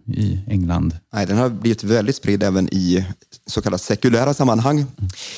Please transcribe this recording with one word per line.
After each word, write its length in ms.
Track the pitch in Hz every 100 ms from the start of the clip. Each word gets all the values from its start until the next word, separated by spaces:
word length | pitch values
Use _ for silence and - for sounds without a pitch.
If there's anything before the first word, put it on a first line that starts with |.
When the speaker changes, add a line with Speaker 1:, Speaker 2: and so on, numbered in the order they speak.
| -
Speaker 1:
I 340 | 123 101 90 98
England. 500 | 101 87 87 80 80 -
Speaker 2:
Nej, 140 | 101 95
den 120 | 104
har 100 | 127
blivit 360 | 110 113 107
väldigt 320 | 101 113 107 135
spridd 260 | - 101
även 260 | 101 95 92
i 300 | 98 90 90 92 92 _ - -
så 160 | -
kallade 200 | 101 90
sekulära 520 | - 104 127 117 135
sammanhang. 440 | 143 131 110 127 147
Speaker 1:
Mm. 320 | 139 - 95 - -